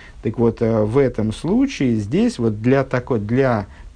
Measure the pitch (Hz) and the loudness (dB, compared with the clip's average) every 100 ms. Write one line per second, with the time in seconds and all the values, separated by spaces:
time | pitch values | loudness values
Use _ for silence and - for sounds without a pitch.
0 | - - 117 113 117 113 113 113 107 127 | -20 -8 -6 0 0 2 0 2 2 2
1 | 135 - 107 104 156 226 277 - 135 110 | 2 0 -4 -4 -2 0 0 0 0 0
2 | 101 156 240 - 117 104 117 135 135 127 | -2 0 0 0 -2 0 2 2 2 -2
3 | 123 117 104 123 135 113 104 - - | -2 -2 0 0 2 0 -4 -12 -20